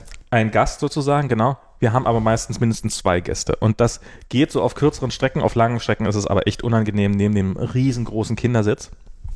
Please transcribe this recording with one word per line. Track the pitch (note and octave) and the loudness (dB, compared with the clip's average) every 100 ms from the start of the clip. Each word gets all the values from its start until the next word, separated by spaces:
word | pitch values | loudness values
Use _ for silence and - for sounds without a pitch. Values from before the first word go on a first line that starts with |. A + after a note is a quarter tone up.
| - - - | -18 -18 -2
Ein | A#2 A2 | 0 2
Gast | G#2 A#2 - | 2 0 0
sozusagen, | C#3+ - C#3 C#3+ C#3 | -4 -2 0 0 2
genau. | A2+ A#2 C3+ - - | 2 0 -2 -10 -2
Wir | A#2 | 0
haben | B2 B2+ | 2 2
aber | A#2 | 2
meistens | A2+ A2+ - A#2 | 2 0 -2 -2
mindestens | A#2 G#2+ G#2+ - | 0 0 -4 -2
zwei | G2 F2+ | 0 0
Gäste | - - - - | 0 -4 -2 0
und | G#2+ - | 2 2
das | A#2 - - - - | 0 0 -16 -20 -4
geht | A#2+ D#3 | 0 0
so | C#3 | 2
auf | A#2+ | -2
kürzeren | - D3 - B2+ | 2 0 0 -6
Strecken, | - C3 D#3 | -2 -2 0
auf | - | 0
langen | A#2 A#2 A#2+ | 2 0 0
Strecken | - G#2+ A2 | -2 -2 0
ist | |
es | G#2 F#2+ | 0 0
aber | G2 - | 0 0
echt | - | -2
unangenehm | - A2+ G#2+ G#2 G2+ | 0 2 2 0 0
neben | G2+ G#2 | 2 2
dem | G#2 F#2+ F#2+ | 2 0 -2
riesengroßen | A2+ B2+ C3+ B2 G#2+ G#2+ G2+ A2+ | -4 0 0 0 -4 -4 -4 -2
Kindersitz. | - A#2+ G#2 - - - - - - | 0 2 2 0 -4 -20 -20 -14 -10